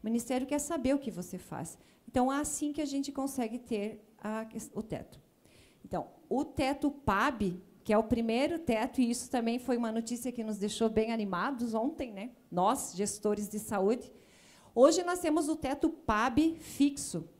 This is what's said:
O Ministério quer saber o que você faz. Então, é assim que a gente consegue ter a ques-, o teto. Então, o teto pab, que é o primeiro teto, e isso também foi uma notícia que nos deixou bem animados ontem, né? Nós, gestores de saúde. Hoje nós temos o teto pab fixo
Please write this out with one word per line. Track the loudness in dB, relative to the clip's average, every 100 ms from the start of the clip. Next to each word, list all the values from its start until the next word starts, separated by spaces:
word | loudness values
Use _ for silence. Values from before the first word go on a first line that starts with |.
O | 0
Ministério | -2 0 -2 0
quer | -2
saber | -2 -2 2
o | 2
que | 0
você | -8 -8 -10
faz. | -10 -10 -10 -12 -20 _ -4
Então, | 0 2
é | 2
assim | -2 -2 -4
que | -2
a | -2
gente | -2 -4
consegue | -4 -4 -2 -4 -4
ter | -4 -4 -4 -8 -18 -12
a | -8 -6
ques-, | -6 -10 -10
o | -10
teto. | -6 -8 -10 -18 _ _ _ -20 -20 _
Então, | -8 -8 -8 -14 -4
o | -2
teto | -2 0 0 2 -2
pab, | -2 0 2 2 2 -2 -2 -12 -18
que | 2
é | 2
o |
primeiro | 4 2 2 2 0 0
teto, | 0 0 0 2
e | 2
isso | 0 -2
também | -2 0 -2
foi | 0 0
uma | 0
notícia | -2 -4 -4 -6
que | -6
nos | -6 -2
deixou | -2 2 2
bem | 4 2
animados | 0 0 0 -2 -2 -2
ontem, | 0 -2 -2 -8
né? | -8 -12 -14 _
Nós, | 2 2 2 -2
gestores | -4 -4 -2 -2 0 -2
de | -6
saúde. | -4 0 2 2 -4 -18 -20 -20 -20 -20 -6 8
Hoje | 8 8
nós | 2 0
temos | 2 2 2
o | -2
teto | -2 0 0
pab | 0 0 2 4 4 2 2
fixo | -10 2 2 2 -6 -6 -8 -16